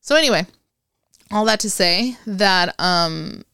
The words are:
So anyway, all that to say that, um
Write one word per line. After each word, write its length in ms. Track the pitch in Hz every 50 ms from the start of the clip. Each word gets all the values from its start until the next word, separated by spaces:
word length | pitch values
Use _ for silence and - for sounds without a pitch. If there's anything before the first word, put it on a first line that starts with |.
So 160 | _ - 277
anyway, 300 | 311 320 277 220 160 185 - _ _ _ _ _ _ _ _ _ _ _ _ _ _ _ _
all 140 | 208 208 214
that 140 | 220 220 214
to 100 | - 214
say 460 | 196 - 185 175 170 185 233 254 247 - -
that, 480 | 226 202 185 208 196 190 185 175 175 - _
um 640 | - 180 180 175 170 165 160 160 156 - - - - _